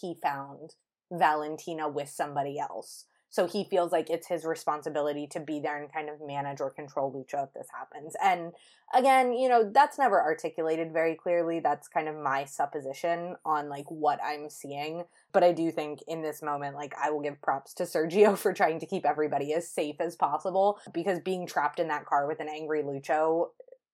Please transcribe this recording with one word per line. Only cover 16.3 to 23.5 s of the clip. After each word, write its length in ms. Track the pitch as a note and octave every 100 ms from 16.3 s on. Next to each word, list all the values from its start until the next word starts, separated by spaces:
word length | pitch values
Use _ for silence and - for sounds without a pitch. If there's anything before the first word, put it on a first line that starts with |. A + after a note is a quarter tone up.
| D#3
moment, 320 | D3+ C#3+ C#3+
like, 200 | C#3 D3 -
I 100 | D3
will 100 | D3+
give 220 | D3 D3
props 320 | - C#3 -
to 80 | -
Sergio 540 | F3 E3 D#3+ F3 G#3 G3
<laughs> 0 |
for 160 | G#3
trying 260 | F3+ F3 D#3+
to 60 | E3
keep 180 | F#3+
everybody 480 | D3 D3+ D3+ C#3+ C#3+
as 160 | D#3 F3
safe 320 | - D3+ D3+
as 160 | E3+ E3+
possible, 600 | D#3 D3 F#3 F#3 G3 G3+ -
because 260 | E3 E3+ F3+
being 260 | D3+ F#3 F3
trapped 320 | - D3 -
in 100 | E3
that 180 | D3 D3
car 200 | D3 C#3+
with 140 | D#3
an 80 | D3+
angry 340 | D3+ D#3 D#3
Lucho 640 | C#3+ C#3 C#3 D#3 D#3+ E3 E3+